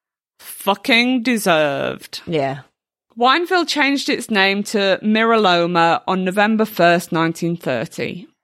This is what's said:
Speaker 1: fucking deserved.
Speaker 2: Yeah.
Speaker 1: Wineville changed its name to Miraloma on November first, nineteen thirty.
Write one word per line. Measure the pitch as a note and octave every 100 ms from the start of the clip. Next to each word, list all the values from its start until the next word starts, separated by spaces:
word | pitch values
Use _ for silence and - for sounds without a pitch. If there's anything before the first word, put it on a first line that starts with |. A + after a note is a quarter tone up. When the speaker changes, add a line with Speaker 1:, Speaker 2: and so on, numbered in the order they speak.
| _ _ _ _
Speaker 1:
fucking | - - - G3 - A3+ B3 B3+
deserved. | A3+ A#3 F#3+ D#3+ D3 C#3 C3 C2 - - -
Speaker 2:
Yeah. | D#3+ C3+ C3+ - _ _ _ _ A3+
Speaker 1:
Wineville | B3 D4 F4 F#4 E4
changed | D4 C4+ C#4 C#4+
its | C4+ A#3+
name | G#3 F#3+ G3+
to | G3+ G#3+ G3 F3+
Miraloma | G#3+ A3 A3+ A3+ G3+ F3 E3+ F3 E3+ D#3+ -
on | F#3
November | F#3 F#3 G#3 A3
first, | A3 - F3 E3+ -
nineteen | E3 E3 E3 E3+ E3+
thirty. | D3 B2 - - A#2+ F3 A3 _